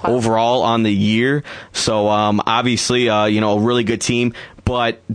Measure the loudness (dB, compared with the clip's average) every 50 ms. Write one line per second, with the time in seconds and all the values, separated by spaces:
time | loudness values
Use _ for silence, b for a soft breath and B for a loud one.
0 | B -2 0 0 0 2 2 2 2 2 2 2 2 0 2 2 2 0 2 2
1 | 2 2 2 2 0 0 -2 -2 -4 B B B B B B -6 -4 -2 0 0
2 | 2 2 2 2 2 2 0 0 0 0 0 0 0 0 0 -2 -2 0 0 0
3 | 2 2 2 2 2 2 2 2 2 2 2 2 2 2 0 0 0 -2 -2 -2
4 | -2 -2 0 0 0 -2 -4 B B B B B -4 -4 -2 0 -2 -2 -4 -6
5 | -8 -10 -6